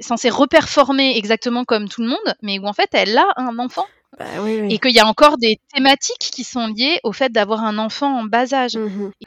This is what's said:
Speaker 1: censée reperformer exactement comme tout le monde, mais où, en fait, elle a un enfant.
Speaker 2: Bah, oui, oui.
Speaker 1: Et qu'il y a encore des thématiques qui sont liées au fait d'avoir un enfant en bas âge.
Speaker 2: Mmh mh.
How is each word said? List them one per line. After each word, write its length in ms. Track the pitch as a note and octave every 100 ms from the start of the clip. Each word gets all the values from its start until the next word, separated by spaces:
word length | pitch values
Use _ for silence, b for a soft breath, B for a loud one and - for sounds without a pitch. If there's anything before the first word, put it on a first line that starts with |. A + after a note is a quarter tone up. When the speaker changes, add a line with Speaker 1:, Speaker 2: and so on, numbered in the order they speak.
Speaker 1:
censée 280 | - A#3 B3
reperformer 880 | G#3 C#4+ D#4+ - - C4+ C4+ C4+ A#3
exactement 480 | G3+ A3+ B3 A#3+ B3
comme 240 | A3 G3+
tout 120 | -
le 60 | A3+
monde, 260 | D#4+ G4 -
mais 160 | G#3 G3
où, 60 | G3+
en 80 |
fait, 160 | G#3 G4
elle 240 | A#3 F#3+ A#3
a 100 | F#4+ -
un 220 | B3+ A#3
enfant. 260 | B3 - F#4+ _ _ -
Speaker 2:
Bah, 240 | - E3
oui, 180 | G#3 A3
oui. 80 | G#3
Speaker 1:
Et 80 | G#3+
qu'il 120 | C4
y 60 | A3+
a 60 | G#3+
encore 300 | A3 D4 D4
des 200 | A#3 G#3+ _
thématiques 560 | C#4+ C4+ C#4 - B4 -
qui 100 | - A#3+
sont 220 | B3+ A3+
liées 320 | G#3+ C4+ F4
au 80 | A3
fait 180 | G3 C4+
d'avoir 320 | A3+ G3+ A3
un 140 | A3 G#3+
enfant 420 | A3 - C#4 C4
en 40 |
bas 300 | G#3+ A#3 B3+
âge. 220 | C4+ B3 A3
Speaker 2:
Mmh 300 | G#3+ G3 G3+
mh. 40 | -